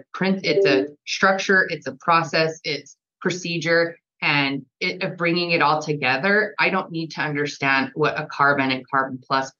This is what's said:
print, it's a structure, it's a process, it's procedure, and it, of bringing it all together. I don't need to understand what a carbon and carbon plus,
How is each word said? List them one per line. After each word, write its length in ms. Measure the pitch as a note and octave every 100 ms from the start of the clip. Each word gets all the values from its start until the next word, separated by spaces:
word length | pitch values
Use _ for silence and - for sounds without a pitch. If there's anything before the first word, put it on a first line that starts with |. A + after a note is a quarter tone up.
| -
print, 260 | - F#3+ F#3+
it's 220 | E3 D#3 D3
a 200 | - - - -
structure, 600 | - G3 F#3+ - F#3+ F#3
it's 180 | D#3+ -
a 60 | -
process, 580 | - E3 D3+ E3 D#3+ D#3+
it's 320 | D3+ C#3+ - - _ _
procedure, 760 | F3+ F3+ F3 E3+ E3 E3+ E3+ - _ _
and 440 | E3 D3 C#3 C#3 - -
it, 220 | F#3 -
of 120 | F#3 -
bringing 360 | E3+ E3+ E3+
it 100 | E3
all 180 | D3 D3+
together. 760 | D#3 D3 B2+ C3+ G3 G#3 G#3 -
I 120 | E3+
don't 200 | F#3+ F#3
need 220 | E3 D#3+
to 80 | -
understand 720 | D3+ C#3+ D3 - C#3 C3+ B2
what 240 | - D3 -
a 80 | D3+
carbon 460 | - C#3+ C#3 C3+
and 120 | C3 -
carbon 320 | C3+ C3+ B2+
plus, 300 | - C3+ C3